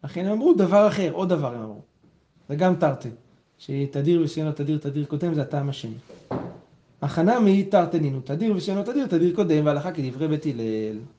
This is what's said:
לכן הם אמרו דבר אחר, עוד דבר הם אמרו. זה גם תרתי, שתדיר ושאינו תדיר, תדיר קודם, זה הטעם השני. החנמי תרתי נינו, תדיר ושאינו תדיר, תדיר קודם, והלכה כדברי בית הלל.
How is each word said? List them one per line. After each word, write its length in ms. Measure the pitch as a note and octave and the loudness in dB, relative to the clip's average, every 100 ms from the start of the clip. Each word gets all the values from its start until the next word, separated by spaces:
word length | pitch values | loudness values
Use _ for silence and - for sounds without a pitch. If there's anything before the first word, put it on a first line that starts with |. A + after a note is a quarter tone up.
לכן 220 | C#3+ E3+ F#3 | -10 -6 -2
הם 60 | |
אמרו 220 | G#3+ D4 | 2 4
דבר 340 | E4+ F#3 G3+ G#3 | 4 6 6 6
אחר, 240 | F#3+ F3 | 4 -2
עוד 180 | E3+ F#3 | -2 0
דבר 240 | F3 C#3 A#2+ | 0 -2 -6
הם 60 | |
אמרו. 200 | A2 G#2 - _ _ _ _ _ _ | -10 -12 -18 _ _ _ _ _ _
זה 60 | D3 | 0
גם 200 | F#3 F3 | 2 2
תרתי, 340 | D#3 C3 B2 A2 _ _ _ _ | 0 0 -10 -14 _ _ _ _
שתדיר 640 | - C#3 C#3 C#3+ D3 F3 | -8 -4 -4 -2 2 2
ושאינו 300 | D#3 D#3 D#3 | 2 -2 -4
תדיר, 260 | D3 C#3+ D3+ | -4 -2 -2
תדיר 280 | C#3+ C#3+ C#3+ | -2 -4 -4
קודם, 280 | D3 F3 | -2 -2
זה 80 | D#3 | -2
הטעם 280 | C3+ D3 C#3 | -2 -2 -4
השני. 280 | C3+ A#2 A2+ - - - - - - _ _ _ _ | -6 -10 -14 -18 -20 -10 -8 -8 -16 _ _ _ _
החנמי 640 | C#3+ E3 F3 B3 G#3+ G3 | -4 2 2 4 6 4
תרתי 360 | G3 F#3+ E3 E3+ | 4 2 2 0
נינו, 220 | D3 C3+ | 0 -2
תדיר 340 | B2+ D3 A3 G3 | -6 -2 0 0
ושאינו 280 | E3 G3 | -2 -4
תדיר, 240 | G3+ C#4 B3+ | -2 -2 0
תדיר 280 | E3+ F3 F3 | 2 2 2
קודם, 300 | F#3+ D3+ D3+ | 2 4 2
והלכה 260 | C#3+ E3 | 0 -2
כדברי 360 | E3+ C3 B2+ D#3 | -4 -6 -4 -2
בית 180 | D3+ D3+ | -2 -2
הלל. 540 | A#2+ A2+ A2 A2 G#2+ C3 | -4 -4 -2 -4 -8 -14